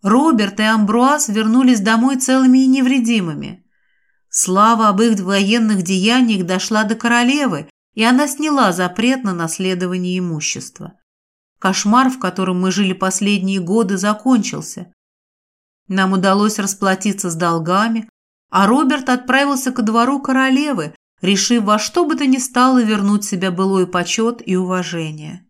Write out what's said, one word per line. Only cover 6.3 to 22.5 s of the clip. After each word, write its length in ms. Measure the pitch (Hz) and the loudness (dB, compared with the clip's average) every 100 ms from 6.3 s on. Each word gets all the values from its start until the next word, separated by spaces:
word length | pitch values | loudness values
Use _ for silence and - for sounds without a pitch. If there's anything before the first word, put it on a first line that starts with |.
| 208 175 | 0 -2
дошла 380 | 185 - 214 | -4 -2 -2
до 120 | 214 226 | -2 -2
королевы, 760 | 240 240 240 285 269 156 156 _ _ | 0 2 2 0 0 -4 -10 _ _
и 100 | - | -2
она 240 | 226 254 294 | 2 2 0
сняла 460 | 285 311 285 214 | -2 -2 0 0
запрет 500 | 175 180 180 233 262 | 0 -4 -2 0 0
на 100 | 233 | -2
наследование 840 | 175 165 - 190 185 180 180 180 185 | -4 -6 -4 -4 -4 -4 -4 -4 -4
имущества. 800 | 180 156 147 - - - 160 _ _ _ _ _ _ _ | -4 -6 -6 -8 -12 -16 -20 _ _ _ _ _ _ _
Кошмар, 520 | 190 - 208 233 262 | -4 -2 2 2 2
в 100 | 254 | -2
котором 400 | 185 180 185 180 | -6 -4 -4 0
мы 120 | 185 | -2
жили 200 | 185 196 | 0 -2
последние 720 | 185 190 190 202 208 190 196 | -2 -4 -2 -2 0 -2 -4
годы, 360 | 170 214 214 196 | -2 -2 0 -2
закончился. 960 | 202 208 254 254 196 143 156 - 180 _ _ _ _ _ _ _ _ _ _ | -2 -2 2 0 0 -8 -12 -14 -18 _ _ _ _ _ _ _ _ _ _
Нам 240 | 185 190 | -2 0
удалось 480 | 190 190 196 208 214 | 2 2 2 0 0
расплатиться 680 | 196 - 196 190 208 196 180 | -6 -2 -2 0 -2 -4 -6
с 60 | 165 | -4
долгами, 760 | 175 170 160 185 226 226 214 _ _ _ _ | -2 -2 -2 0 0 -2 -6 _ _ _ _
а 180 | 185 196 | 0 2
Роберт 400 | 254 269 294 262 | 4 2 0 0
отправился 640 | 254 - 262 285 269 262 | -4 0 0 2 0 -4
ко 120 | 254 | -2
двору 380 | 214 226 247 277 | 0 2 0 0
королевы, 720 | 277 262 262 262 302 247 147 - _ _ | 0 0 2 2 0 -4 -6 -10 _ _
решив 420 | 180 196 - 240 | -2 0 2 0
во 160 | 202 214 | 2 0
что 240 | 214 - 320 | 0 -2 0
бы 100 | 269 | 0
то 100 | 277 | 0
ни 140 | 262 | 0
стало 440 | 254 | 0